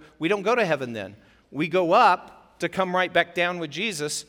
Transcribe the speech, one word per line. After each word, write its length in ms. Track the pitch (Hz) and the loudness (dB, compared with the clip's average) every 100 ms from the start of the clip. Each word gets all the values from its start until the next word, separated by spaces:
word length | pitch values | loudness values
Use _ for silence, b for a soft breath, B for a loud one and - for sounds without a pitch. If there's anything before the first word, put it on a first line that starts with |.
| B B | B B
we 100 | 170 | -2
don't 140 | 208 | 0
go 120 | 196 247 | 0 0
to 120 | 196 | 2
heaven 260 | 147 127 | 0 -2
then. 240 | 113 95 101 b b b | -8 -10 -12 b b b
We 180 | 135 156 | -6 -2
go 240 | 180 170 | 0 4
up 640 | 202 220 180 - - _ - | 6 6 4 -2 -20 _ -8
to 100 | 170 | -6
come 260 | 190 185 180 | -2 -2 0
right 160 | 180 | 0
back 240 | 170 170 180 | 2 0 0
down 240 | 175 175 | -2 -2
with 120 | 160 | -8
Jesus, 560 | 143 226 165 147 - | -6 -6 -4 -6 -8